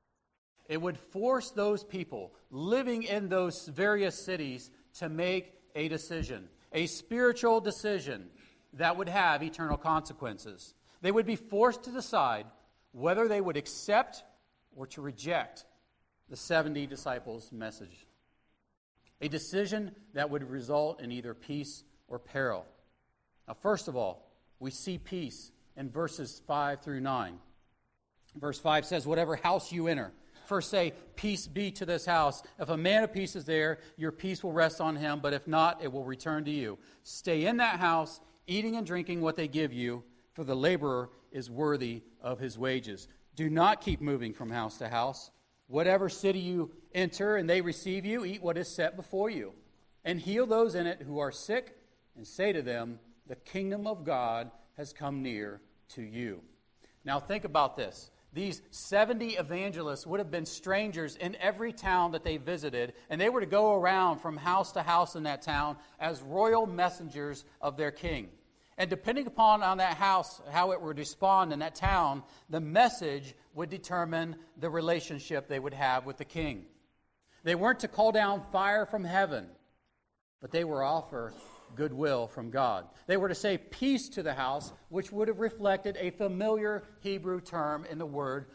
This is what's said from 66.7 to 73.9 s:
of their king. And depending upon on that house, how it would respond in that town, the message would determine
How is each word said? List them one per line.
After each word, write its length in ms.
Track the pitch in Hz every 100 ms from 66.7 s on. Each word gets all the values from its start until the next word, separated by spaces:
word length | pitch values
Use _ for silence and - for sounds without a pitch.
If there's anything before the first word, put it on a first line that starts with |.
| 175 180 175 165 135 147 139 - -
of 160 | 143 135
their 140 | 147
king. 400 | 143 170 143 92 - _ _ _ -
And 120 | 185
depending 380 | 180 214 254 254
upon 380 | - 220 214
on 140 | 190 190
that 180 | 185 156
house, 440 | 196 185 - - 139
how 180 | 156 185
it 100 | 185
would 180 | 160 147
respond 540 | 143 - 190 190 175
in 60 | 147
that 160 | 160
town, 480 | - 190 190 156 139 - - -
the 120 | 160
message 760 | 151 180 240 - 160 143 135 - _
would 160 | 151 165
determine 640 | 185 -